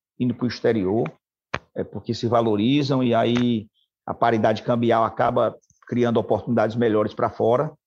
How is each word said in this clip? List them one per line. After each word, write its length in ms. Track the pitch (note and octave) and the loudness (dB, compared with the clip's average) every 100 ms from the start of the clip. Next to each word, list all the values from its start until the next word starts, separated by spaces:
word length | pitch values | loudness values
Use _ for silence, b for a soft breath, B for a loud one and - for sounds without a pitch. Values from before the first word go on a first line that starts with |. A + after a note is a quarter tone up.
| _ _ | _ _
indo 160 | B2 | -2
pro 120 | A2 B2 | -2 -4
exterior, 640 | - A#2 A2+ F#2 A2 D#3 - _ _ _ - - | 0 0 0 0 0 -2 -8 _ _ _ -12 -8
é, 100 | - | -10
porque 300 | - G#2+ - | -8 -8 -8
se 120 | A2+ A#2 | -4 0
valorizam 760 | A#2 A2+ G#2 A2+ C#3+ C#3 C3+ | 2 2 2 2 2 0 0
e 120 | B2 | 2
aí 540 | A2+ A#2 A#2+ B2 A2+ G2+ _ _ _ - | 2 2 0 0 -2 -4 _ _ _ -12
a 80 | |
paridade 480 | A2 A#2 A2+ A2+ G#2+ | -2 0 2 2 0
cambial 420 | - A#2+ A#2 A2+ | -2 0 2 2
acaba 520 | A2 - A#2+ B2 A2 - _ _ - | 0 0 0 2 -2 -4 _ _ -6
criando 320 | A#2 A#2 A2+ | 0 2 0
oportunidades 560 | G2+ C3+ - A2+ A2 | 0 -2 0 0 0
melhores 380 | A2+ A#2+ G#2+ G#2+ | 0 0 2 0
pra 180 | - A#2 | -2 -4
fora. 420 | - A2 B2 D3+ - | 0 0 0 -2 -8